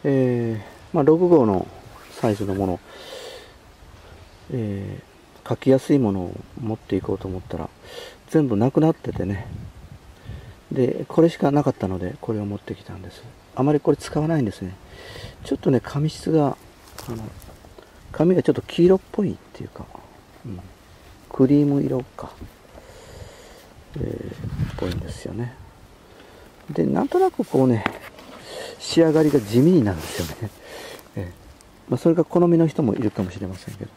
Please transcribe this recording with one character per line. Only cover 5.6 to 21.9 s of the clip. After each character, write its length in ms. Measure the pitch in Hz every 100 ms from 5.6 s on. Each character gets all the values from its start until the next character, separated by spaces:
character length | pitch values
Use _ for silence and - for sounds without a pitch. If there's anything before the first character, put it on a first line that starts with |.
| -
や 80 | 131
す 160 | -
い 40 | 143
も 140 | 110
の 80 | 98
を 200 | 90 92 - -
持 140 | 113
っ 40 | 110
て 180 | - 95
い 40 |
こ 140 | -
う 40 | 98
と 100 | 95
思 100 | 92
っ 40 |
た 140 | - 85
ら、 140 | 82 - - - - - -
全 180 | 160 143
部 100 | 101
な 140 | 127
く 100 | 156
な 100 | 160
っ 40 |
て 180 | 160 -
て 120 | 104
ね。 220 | 90 98 - - - - - - - - - - - - -
で、 360 | 135 127 - 147
こ 140 | -
れ 60 | 165
し 80 | -
か 140 | 143
な 140 | 143
か 60 | 139
っ 40 |
た 140 | - 95
の 100 | 92
で、 180 | 90 -
こ 120 | -
れ 80 | 110
を 40 |
持 120 | 104 101
っ 20 |
て 160 | -
き 100 | 98
た 100 | -
ん 80 | 92
で 80 | 90
す。 120 | - - - -
あ 80 | -
ま 100 | 139
り 80 | 147
こ 100 | -
れ 60 | 143
使 220 | - 151
わ 100 | 156
な 100 | 165
い 40 |
ん 20 |
で 60 | 110
す 120 | -
ね。 120 | 92 92 - - - - - -
ち 80 | -
ょ 40 | 277
っ 20 |
と 120 | -
ね、 100 | 127
紙 280 | - 143 156
質 200 | - -
が、 260 | 160 143 - - - - - -
あ 40 |
の、 100 | 117 107 - - - - - - - -
紙 220 | - 160
が 80 | 175
ち 80 | 147
ょ 20 |
っ 20 |
と 80 | 143
黄 220 | - -
色 120 | 175 190
っ 40 | -
ぽ 120 | -
い 80 | 185
っ 40 | - -
て 80 | -
い 40 | 101
う 20 |
か、 160 | - - - - - - -
う 40 | 127
ん、 120 | 90 92 - - - - - -
ク 160 | - 131
リ 160 | 143
ー 40 | 143
ム 160 | 143
色 200 | 139